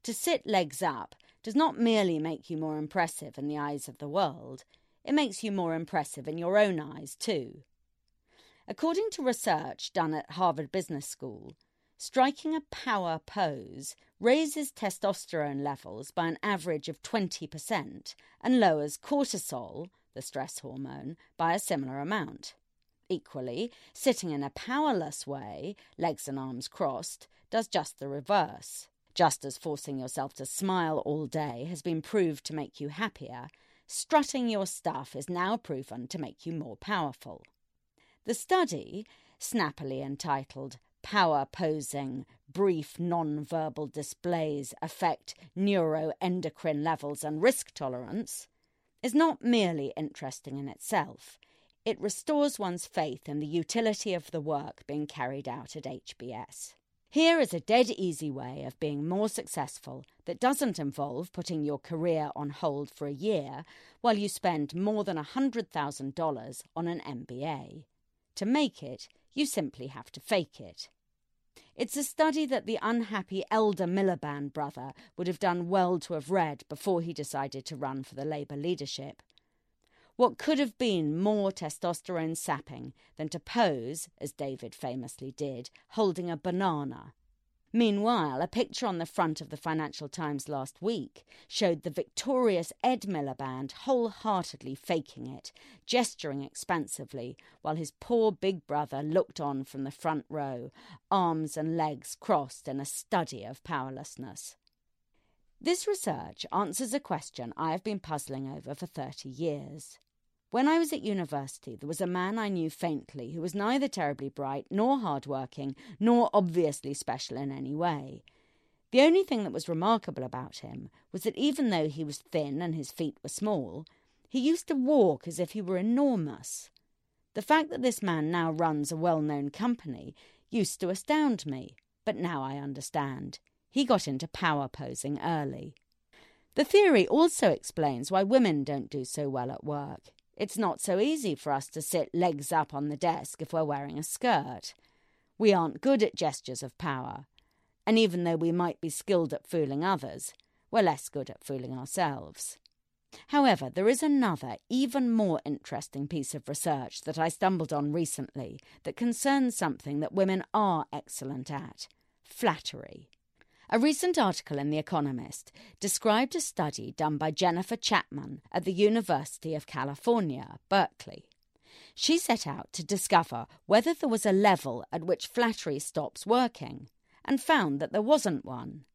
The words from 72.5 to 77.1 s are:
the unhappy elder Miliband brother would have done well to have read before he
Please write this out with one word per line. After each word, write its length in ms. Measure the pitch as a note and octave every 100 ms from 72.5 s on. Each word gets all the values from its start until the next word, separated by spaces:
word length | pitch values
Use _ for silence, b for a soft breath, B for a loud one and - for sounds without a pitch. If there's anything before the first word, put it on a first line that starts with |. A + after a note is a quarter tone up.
| A#3+ G3+
the 120 | A3+
unhappy 640 | G#3+ A#3 G#3+ G#3 - F#3+ -
elder 340 | A3 G#3+ F#3
Miliband 680 | F3 F#3+ G3 F3 D3+ C#3+ C#3+
brother 400 | D3+ C#3+ C3+ C3+ B B -
would 100 | F3+
have 140 | F3
done 280 | F#3+ F3 E3+
well 300 | F#3+ F3+ F3+
to 160 | -
have 160 | E3 C3+
read 320 | F#3+ D#3 C#3+ -
before 320 | D3 G3+ F3
he 120 | E3+